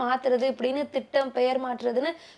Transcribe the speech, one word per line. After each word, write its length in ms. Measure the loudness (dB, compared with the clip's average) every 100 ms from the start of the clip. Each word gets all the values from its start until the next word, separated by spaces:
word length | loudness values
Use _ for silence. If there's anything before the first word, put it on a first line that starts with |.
மாத்துறது 480 | 0 0 2 2 2
இப்படின்னு 400 | 0 -2 -2 -2
திட்டம் 420 | -4 0 0 0
பெயர் 280 | 2 2 2
மாற்றுறதுன்னு 520 | -2 -2 -2 0 0 -4 -12